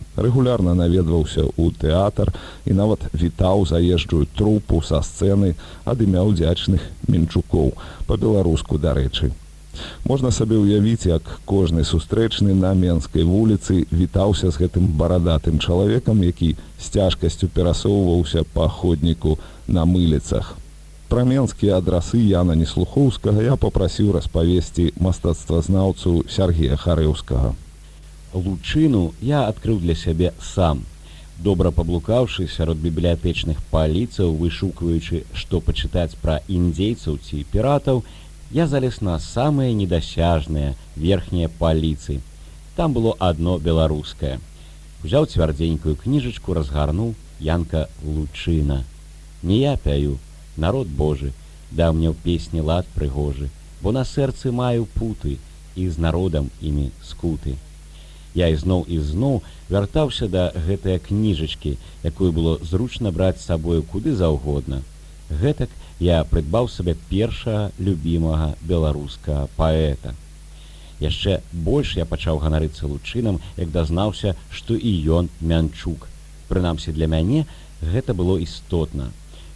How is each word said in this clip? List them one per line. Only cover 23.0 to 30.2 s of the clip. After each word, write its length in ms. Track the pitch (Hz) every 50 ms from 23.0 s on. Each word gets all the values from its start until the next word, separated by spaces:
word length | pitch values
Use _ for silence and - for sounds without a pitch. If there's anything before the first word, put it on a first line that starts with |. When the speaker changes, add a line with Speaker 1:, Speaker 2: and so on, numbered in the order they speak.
| 143 131 - - - 107 104 107
Speaker 1:
я 140 | 113 127 139 -
папрасіў 540 | - 104 - 107 92 82 - - 104 101 90
распавесці 720 | 82 - - - 82 82 85 90 90 82 - - 90 87 78 - - 87
мастацтвазнаўцу 1080 | 92 90 - - 87 80 - - - 82 85 80 - 95 95 95 95 87 - - 92 85 82 - -
Сергея 460 | - - 98 87 85 80 76 62 - -
Харэўскага. 720 | - 87 82 78 78 76 76 - - - 65 64 64 57 - - - - - - - - - - - - - - - -
Speaker 2:
Лучыну 680 | - 190 185 196 - - - - - 151 160 151 123 98 87 80 - -
я 220 | 104 131 147 143 123 107
адкрыў 320 | 110 - - 110 110 98
для 140 | 85 85 80 -
сябе 320 | - 87 80 80